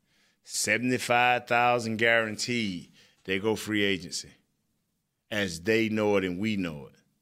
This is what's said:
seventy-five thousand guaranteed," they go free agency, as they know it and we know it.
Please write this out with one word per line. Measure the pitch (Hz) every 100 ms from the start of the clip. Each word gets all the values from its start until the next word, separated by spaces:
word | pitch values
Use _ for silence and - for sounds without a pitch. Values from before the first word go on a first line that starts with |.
| _ _ _ _
seventy-five | - - - 110 123 123 - 120 123 123 117
thousand | 120 123 123 113 110
guaranteed," | 117 117 110 101 - 120 107 87 73 _ _ _
they | - 95
go | 107 104
free | 104 107
agency, | 101 95 82 - 71 - _ _ _ _ _ _ _ _ -
as | 107 98 82
they | 87 110 110
know | 107 107 101
it | 95
and | 90
we | 110 104
know | 90 73 64
it. | _ _ _